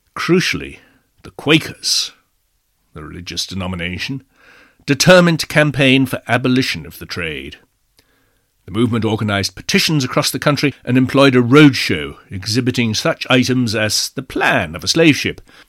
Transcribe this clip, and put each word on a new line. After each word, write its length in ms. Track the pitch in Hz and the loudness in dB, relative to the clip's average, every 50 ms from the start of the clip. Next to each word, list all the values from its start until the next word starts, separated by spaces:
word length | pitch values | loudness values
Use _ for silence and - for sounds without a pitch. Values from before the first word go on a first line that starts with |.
| _ _ - | _ _ -12
Crucially, 640 | - - - 170 185 - - - 76 69 69 69 - _ _ _ _ _ _ _ _ - | -6 -2 0 2 2 2 0 -4 -6 -8 -12 -16 -18 _ _ _ _ _ _ _ _ -20
the 80 | - | -20
Quakers, 800 | - - - - 165 160 - - - - - - - - - - - _ _ _ _ _ _ _ _ _ _ _ _ _ _ _ - | -18 -6 0 2 2 2 2 -2 -10 -10 -6 -4 -4 -4 -4 -6 -10 _ _ _ _ _ _ _ _ _ _ _ _ _ _ _ -18
the 100 | 80 76 | -18 -16
religious 440 | 76 78 90 87 - 85 85 - - | -14 -14 -14 -14 -12 -10 -10 -8 -8
denomination, 760 | 95 95 92 90 92 85 85 87 90 87 - - 139 131 - _ _ _ _ _ - _ _ _ _ _ _ | -8 -8 -8 -6 -6 -6 -8 -8 -8 -8 -8 -8 -10 -10 -12 _ _ _ _ _ -20 _ _ _ _ _ _
determined 540 | - 143 - - - 185 180 180 170 165 147 | -2 -2 2 4 6 6 6 6 4 2 0
to 80 | - - | -4 -2
campaign 580 | - 160 151 151 127 - 143 131 131 135 135 | 0 0 0 0 0 2 2 4 4 4 2
for 160 | 127 - - - - | 0 -4 -6 -4 -2
abolition 580 | 113 123 131 127 127 127 127 - - 85 71 | -2 -2 0 0 0 0 0 -2 -4 -8 -10
of 140 | 73 - - | -16 -18 -18
the 80 | 85 80 | -16 -12
trade. 500 | - 90 85 80 76 67 67 76 - - _ _ _ _ _ _ _ _ _ _ _ _ _ _ _ _ _ _ _ _ _ | -10 -8 -8 -8 -8 -10 -12 -14 -16 -20 _ _ _ _ _ _ _ _ _ _ _ _ _ _ _ _ _ _ _ _ _
The 60 | - | -6
movement 320 | 92 110 123 113 120 113 107 | -2 0 0 0 0 0 0
organised 520 | 107 110 104 107 104 101 98 98 - - | 0 -2 -2 0 0 0 0 -2 -4 -8
petitions 500 | - - - - 196 - - 160 147 127 | -10 -6 -2 -2 0 0 0 0 0 -2
across 260 | 127 - 156 139 - | -2 -2 -2 -2 -2
the 80 | - 127 | -4 -2
country 340 | - 156 143 131 - 139 - - - | 0 0 0 0 0 -2 -4 -4 -4
and 120 | - 123 131 | 0 2 2
employed 380 | 131 - - 139 139 135 127 | 2 2 4 4 4 6 6
a 60 | 127 | 4
roadshow 760 | 120 117 131 151 156 143 127 - - - 98 78 73 71 73 - - - | 4 6 8 8 8 8 6 4 -2 -4 -4 -4 -6 -8 -12 -16 -16 -14
exhibiting 640 | 101 95 - 110 107 127 123 127 - 127 120 110 107 | -14 -10 -8 -4 -4 -2 -2 -2 -2 0 0 -2 -2
such 340 | - - 165 151 - - - | -2 -2 -2 -4 -4 -2 0
items 460 | 127 131 123 127 127 127 123 110 98 | 2 2 2 2 0 0 0 -2 -2
as 340 | 110 107 107 - - - - | -2 -2 -2 -2 -4 -4 -6
the 120 | - 143 127 | -8 -12 -12
plan 500 | - - - - 247 175 123 107 78 80 | -8 -4 -2 0 0 0 0 -2 -4 -8
of 120 | - - | -8 -6
a 20 | - | -2
slave 300 | - 165 165 160 131 - | 0 4 4 4 4 2
ship, 240 | - 95 - - - _ - - - | 0 -6 -8 -8 -14 _ -20 -20 -20